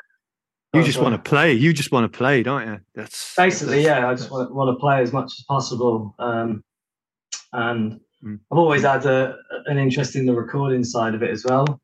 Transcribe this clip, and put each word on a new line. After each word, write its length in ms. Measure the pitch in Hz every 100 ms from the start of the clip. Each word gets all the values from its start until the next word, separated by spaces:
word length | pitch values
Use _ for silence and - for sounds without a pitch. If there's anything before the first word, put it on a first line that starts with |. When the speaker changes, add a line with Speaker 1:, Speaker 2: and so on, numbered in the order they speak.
| - _ _ _ _ _ _
Speaker 1:
you 60 | 151
Speaker 2:
Oh, 40 |
Speaker 1:
just 100 | 151 123
Speaker 2:
sorry. 80 |
Speaker 1:
wanna 140 | 143 110
play. 340 | - 147 165
You 180 | 120 151
just 180 | 151 143
wanna 200 | 131 110
play, 320 | - 127 139
don't 240 | 117 135 113
you? 120 | 104 _
That's 400 | - 107 - - -
Speaker 2:
Basically, 460 | 185 - 143 139
Speaker 1:
that's, 40 | 156 143
Speaker 2:
yeah. 80 | 123
I 40 |
just 120 | 123
Speaker 1:
that's 80 | -
Speaker 2:
wanna, 200 | 131 123
wanna 240 | 139 131 127
play 240 | 143 139
as 120 | 120
much 200 | 131 127 -
as 60 | -
possible. 680 | 139 131 123 123 110 104 -
Um, 440 | 120 113 117 107 - _ _ _ _ _ - - -
and 480 | 120 117 117 110 110 _ _
Speaker 1:
Mm. 160 | 110 104 -
Speaker 2:
I've 80 | 151
always 240 | 165 143
had 240 | 143 135 135
a, 300 | 131 131 - - - -
an 120 | 139
interest 380 | 131 127 135 143
in 100 | 127
the 80 |
recording 480 | 120 113 143 139 127
side 320 | 120 120 113
of 80 | 110
it 80 | 117
as 140 | 110
well, 360 | 127 131 147 139